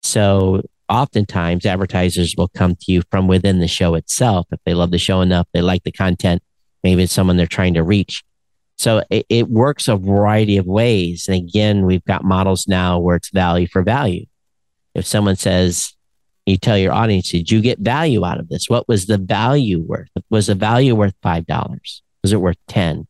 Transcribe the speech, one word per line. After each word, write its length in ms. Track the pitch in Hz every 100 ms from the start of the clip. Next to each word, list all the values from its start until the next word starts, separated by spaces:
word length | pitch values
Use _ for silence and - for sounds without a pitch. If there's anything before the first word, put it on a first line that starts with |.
So 600 | - - 101 98 95 95 - _ _
oftentimes 760 | 113 139 - 101 92 85 87 101
advertisers 680 | 92 92 92 90 87 85
will 140 | - 90
come 260 | - 92
to 180 | 87 -
you 100 | 90 87
from 180 | 98 92
within 300 | 92 95 92
the 100 | 85
show 260 | - 90 82
itself. 500 | - - 123 95 87
If 100 | 85
they 80 | -
love 200 | 85 87
the 60 | 87
show 220 | - 92
enough, 260 | 90 90 87
they 80 | 85
like 220 | 87 92
the 80 | -
content, 500 | - 95 90 98 85 _ _ _ _
maybe 200 | 92 90
it's 100 | 90
someone 240 | - 92 90
they're 100 | 85
trying 280 | - 92
to 80 | 85
reach, 420 | 82 104 90 - _ _ _ _ _ _
so 200 | - 110 -
it, 160 | 107 -
it 200 | 117 117
works 380 | 110 131 143 -
a 100 | 107
variety 600 | 92 98 104 107 110 98
of 80 | 90
ways. 600 | 98 120 110 87 85 -
And 80 | 92
again, 500 | 87 104 107 101 92
we've 180 | 92
got 200 | - 95
models 420 | 95 92 95 92 -
now 320 | 95 90 87
where 180 | 87 87
it's 140 | -
value 380 | 95 90 87 90
for 140 | -
value. 440 | 90 123 127 90 - _ _ _ _ _ _
If 140 | - 92
someone 300 | 107 101 95
says, 580 | - 92 92 87 - _ _ _ _ _ -
you 100 | 95
tell 200 | - 104
your 160 | 95
audience, 380 | 87 113 98 -
"Did 180 | 87 85
you 80 | 110
get 180 | 110 -
value 460 | 101 131 165 117
out 160 | 90 -
of 80 | -
this? 200 | 95 -
What 200 | 120 -
was 180 | 110 90
the 120 | 107
value 600 | 95 101 113 147 120 87
worth? 300 | 80 - - - -
Was 200 | 110 104
the 80 | 98
value 400 | 107 120 139 113
worth 180 | 101 -
five 240 | - 85 82
dollars? 560 | 82 - - - - _ _
Was 80 | 95
it 80 | 104
worth 180 | 90 85 _
ten? 400 | - 87 76 82